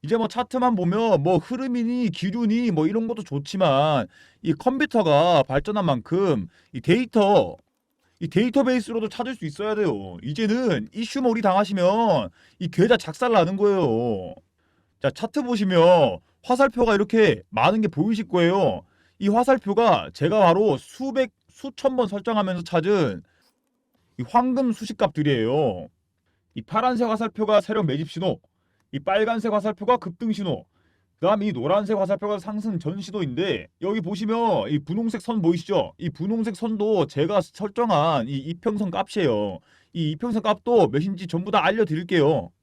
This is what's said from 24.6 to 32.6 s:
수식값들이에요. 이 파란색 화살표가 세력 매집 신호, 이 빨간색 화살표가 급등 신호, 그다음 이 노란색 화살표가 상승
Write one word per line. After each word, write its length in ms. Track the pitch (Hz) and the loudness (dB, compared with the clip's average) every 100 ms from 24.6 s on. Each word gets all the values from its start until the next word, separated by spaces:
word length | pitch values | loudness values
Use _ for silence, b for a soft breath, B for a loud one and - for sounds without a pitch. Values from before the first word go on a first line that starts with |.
| 262 | -2
수식값들이에요. 1120 | 214 220 208 190 151 147 131 110 139 143 90 - _ _ _ _ _ _ - | -2 -8 -2 -2 0 0 2 0 0 0 -4 -12 _ _ _ _ _ _ -16
이 60 | |
파란색 480 | - 208 247 240 233 | -6 -2 0 0 -2
화살표가 520 | 220 220 190 214 214 | -2 -4 -4 2 2
세력 240 | 202 214 170 | 2 -2 -2
매집 260 | 135 160 | -2 -6
신호, 280 | - 180 127 _ _ _ _ _ | -4 -4 -4 _ _ _ _ _
이 80 | 135 | -8
빨간색 520 | 139 190 220 233 226 | -2 0 0 -2 -2
화살표가 460 | 214 208 208 196 196 | -2 -2 -6 0 0
급등 340 | - 170 233 | -2 -8 -6
신호, 340 | 208 190 113 - _ _ _ _ _ | -4 -4 -6 -8 _ _ _ _ _
그다음 220 | 170 214 | 0 0
이 100 | 208 | 0
노란색 460 | 135 127 196 202 214 | -4 0 0 0 -2
화살표가 400 | 190 196 208 208 | 0 -2 -2 -6
상승 400 | 202 214 | -6 -8